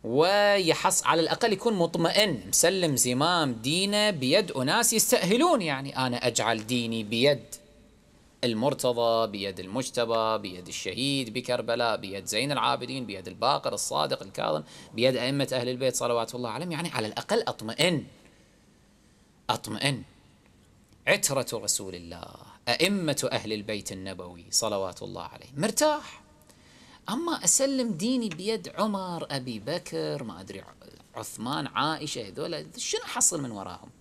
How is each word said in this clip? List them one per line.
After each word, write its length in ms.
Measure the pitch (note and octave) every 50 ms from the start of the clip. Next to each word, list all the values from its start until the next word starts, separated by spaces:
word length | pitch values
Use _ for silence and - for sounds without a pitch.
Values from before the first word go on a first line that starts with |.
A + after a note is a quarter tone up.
| -
ويحص-، 1000 | A2 A#2+ C#3 E3 F#3 G3+ G#3 G3+ G3+ G3+ G3+ F#3 D#3+ D3 - - G3 - - -
على 160 | - D3+ E3
الأقل 320 | E3 - D3+ - A#3+ A3+ G#3
يكون 200 | F#3 - A#3 A3
مطمئن، 680 | F#3 E3+ E3 E3+ E3+ E3 E3 - D#3+ G#3+ G#3 D3+ - F#2
مسلم 480 | G2 - - - E3+ G3 F#3+ F3 D#3+ C3+
زمام 580 | A#2+ - B2+ B2 B2+ D3 E3+ F3+ E3+ D#3 C3+ A#2+
دينه 560 | A2 A2 C3+ D#3 F3+ G3 G3 G#3 G#3 G#3 G#3+
بيد 420 | G3 C#3+ B2+ B2+ D#3 G#3 G#3+ -
أناس 420 | - C3+ B2+ C#3+ F3+ A3+ A3+ - A#3
يستأهلون. 680 | A3 - - B3+ - F#3 F3 G#3+ A#3+ D#4+ F4+ E4 A#3+
يعني 360 | F3+ D#3 C#3 C3 C#3 C#3 -
أنا 300 | B2+ C3 B2+ A#2+ A#2 -
أجعل 400 | B2 A#2 - G#2+ A2+ A#2 A2 G#2+
ديني 360 | G#2+ B2+ B2 A#2 A2+ A2+ A2+ G#2+
بيد 520 | G#2 A#2+ A#2 B2 C#3+ C#3+ C#3 - - - - - - - - - - - - _ - - - - - _ _ -
المرتضى، 840 | B2 A2+ G#2+ B2 C#3+ C3 - - B2+ A#2+ A#2+ A#2 A#2 A2+ A2+ A2+
بيد 320 | G#2+ G2+ G2+ G2 G2 F#2+ F2+
المجتبى، 800 | F#2 F#2 G2+ B2+ C3 - - B2 A#2 A2+ A2+ A2+ A2+ A2 A2
بيد 300 | G#2+ G2+ F#2+ F2+ F2+ F2+
الشهيد 680 | F#2 F#2 - - G2 F#2 A#2 C3 C#3 C#3 C3+ B2+ A2 G#2
بكربلاء، 640 | B2+ A#2+ - A#2+ A#2+ - A2 A#2 A#2+ A#2+ A#2 G#2+
بيد 280 | - - F#2+ G2 G2 F#2
زين 260 | - G#2 G#2+ B2+ D3
العابدين، 540 | C#3+ A#2+ G#2+ B2+ B2+ A#2+ B2 B2 C3 C3+ B2
بيد 220 | G#2 G2 F#2+ F#2+
الباقر 460 | F2+ F#2 A#2 A2+ B2+ D3 D3 - C#3 -
الصادق 500 | G2+ - - B2+ D3 D3+ C#3+ C3 - -
الكاظم، 400 | - - - - - D#2 - D3+ - - - - - -
بيد 220 | A2 A#2+ C3 B2+
أئمة 320 | A#2 A#2+ B2+ C#3 C#3+ C3+ - C3
أهل 160 | B2+ A#2+ B2
البيت 260 | B2+ B2 C3+ B2+ A#2+
صلوات 400 | - B2 A#2+ A#2+ A#2 A2+ - -
الله 140 | B2 B2 A2+
عليهم، 220 | G#2+ C3 F3 F3+
يعني 180 | E3 D3 E3+ D#3+
على 180 | - C3 A2
الأقل 340 | G#2+ - - - - G3+ A#3
أطمئن، 600 | - B2+ A#2 - A2 A2 A2+ - D3+ F#3 F3 C3 G#2 - - - - - - - - _ _ _ _ - _ _ _ _ _ _ _ _ _ _ _ _ _ _ _ -
أطمئن. 540 | A2 - - A2 G#2+ - - C#3+ C#3 A2 - - - - _ - - _ _ - - _ _ _ _ - - _ - _ -
عترة 400 | C3 F#3 G3+ - - C#3 C3+ A#2 - B2+
رسول 420 | G#2+ G2 G2+ - - G#2 F#2+ F2+
الله، 380 | F2 F2 E2+ F2 E2+ - - - - - - - - _
أئمة 640 | - A#2+ - E3 F#3+ G3+ G3 F3 D3+ C3+ - C3+ A#2+
أهل 220 | C3 A2+ - G#2+ G#2+
البيت 380 | G#2+ G2+ A2 G#2+ G2+ F#2+ -
النبوي 540 | G2+ F#2+ F#2 F#2+ F#2+ F2+ F2+ F2+ F2 E2+ F2 G2
صلوات 520 | - - A2+ G#2+ G#2 G2 F#2+ F#2 F2 - G2+
الله 200 | G2+ F#2 F2+ E2+
عليه، 240 | - - - - - C3
مرتاح. 640 | C#3 F3 G#3+ A3 - D4 D#4 D4 D4+ D4 - - - - - - - - - - - - - - - - - - - - -
أما 340 | G3+ C4+ E4+ E4+ D#4 - F#3+
أسلم 480 | F3 - - C4+ C#4 C#4 C4 B3 A#3
ديني 380 | F#3+ D3+ F#3+ A#3+ C4 B3+ A3+ G3+
بيد 420 | E3 D#3 F#3 G#3+ A3+ G#3 E3+ - -
عمر، 500 | E3 G3+ A3 G3+ F#3+ F#3 F3+ F3 E3 D3+ -
أبي 280 | C#3+ C3+ B2+ B2+ A2+ G#2+
بكر، 640 | G2 B2+ D#3+ F3 E3+ - E3 D#3+ D#3 D3+ D3+ D3 C3+
ما 180 | A2 E2+ -
أدري 220 | F#2+ - - - - - - - - - - - - _ -
عثمان، 520 | A#2+ A2 - - - A2 B2 D3 D#3+ D3
عائشة، 600 | - - A2+ C3+ D#3 D#3+ - D3+ D3 - C3 A2
هذولا 380 | G2 F2+ - D#3 E3+ E3+ D3 D#3 D#3+ -
شنو 240 | B3 - - - A4 A#4
حصل 380 | - - A#3+ A#3 - F3+ D#3+
من 100 | C#3 B2
وراهم؟ 380 | A2 G2 F#2+ F#2 F2 - - - - -